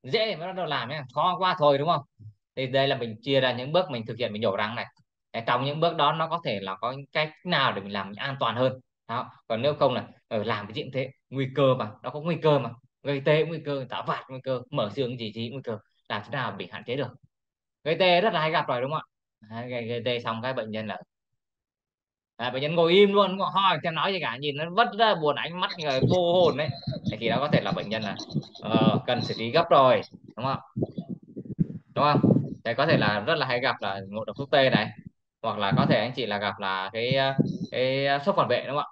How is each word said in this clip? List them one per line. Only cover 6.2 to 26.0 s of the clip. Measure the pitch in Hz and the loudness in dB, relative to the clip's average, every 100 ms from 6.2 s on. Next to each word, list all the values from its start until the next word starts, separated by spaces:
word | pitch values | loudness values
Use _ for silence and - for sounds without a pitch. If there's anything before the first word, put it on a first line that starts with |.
| 160 | -2
có | 220 151 | -2 -2
thể | 101 | -4
là | 95 95 | -6 -6
có | 120 | -6
những | 135 139 | -6 -6
cách | 160 156 - 180 | -4 -4 -6 -2
nào | 160 131 | 2 2
để | 101 | 0
mình | 98 | -4
làm | 101 98 | -6 -6
mình | 107 | -8
an | 139 131 | -8 -2
toàn | 120 113 | -2 2
hơn. | 127 127 _ _ - | 0 0 _ _ -8
Đó. | 120 - - _ | -6 -6 -16 _
Còn | 113 | 0
nếu | 139 143 | 0 2
không | 139 | 2
là, | 117 107 _ _ | 2 -6 _ _
ờ, | 113 | -4
làm | 104 107 101 | -2 -4 -6
cái | |
gì | 110 | -10
cũng | 139 | -6
thế, | 127 - _ _ | -6 -6 _ _
nguy | 131 131 131 | -6 -4 2
cơ | 135 123 | 4 4
mà, | 107 - | -2 -8
nó | 123 | -10
có | 147 | -8
nguy | 160 160 | -4 2
cơ | 156 143 | 4 4
mà, | 117 113 _ _ | 0 -10 _ _
gây | 135 143 143 | -4 -2 2
tê | 151 | 2
cũng | 156 | 2
nguy | 160 147 | -4 -6
cơ, | 139 120 | -6 -6
tạo | - 151 | -8 -6
vạt | 151 - | -6 -8
nguy | 131 | -10
cơ, | 131 127 123 | -4 -4 -4
mở | - 104 101 | -4 -2 -2
xương | 123 123 | -4 -4
gì | 110 | -8
gì | 113 117 | -6 -8
nguy | 135 | -8
cơ, | 127 107 _ _ _ | -8 -10 _ _ _
làm | 107 101 | -8 -6
thế | |
nào | - 104 95 | -6 -6 -6
để | 90 | -10
hạn | 80 - | -10 -6
chế | 131 | -4
được? | 131 - _ _ _ _ _ _ | -6 -8 _ _ _ _ _ _
Gây | 147 160 | -4 2
tê | 185 175 | 4 6
rất | 214 | 4
là | 170 | 2
hay | 156 | 0
gặp | 160 147 | 0 0
rồi | 123 | -2
đúng | 131 | -2
không | - | -4
ạ? | - _ _ _ 107 | -8 _ _ _ -14
Đấy, | 113 123 | -12 -8
gây, | 123 113 | -6 -4
gây | 120 117 | -4 -2
tê | 120 | -2
xong | 120 113 | -4 -4
cái | 127 | -4
bệnh | 123 110 | -4 -6
nhân | 107 107 | -6 -6
là, | 90 - _ _ _ _ _ _ _ _ _ _ _ _ - | -8 -12 _ _ _ _ _ _ _ _ _ _ _ _ -6
à, | 123 | -4
bệnh | 127 | -2
nhân | 147 170 | 0 4
ngồi | 170 | 6
im | 190 202 | 8 8
luôn, | 202 190 | 6 2
không | 190 175 | 0 -2
ho, | 185 196 156 | 2 2 2
chẳng | 175 160 | -2 -2
nói | 170 | -2
gì | 190 | -2
cả, | 135 120 | -4 -4
nhìn | 147 139 | -4 -4
nó | 165 185 | -2 2
vất | 233 202 | 2 4
ra | 220 175 | 4 4
buồn, | 147 131 | 2 0
ánh | 135 175 | -4 -4
mắt | 196 190 | -6 -4
người | 151 131 | -2 2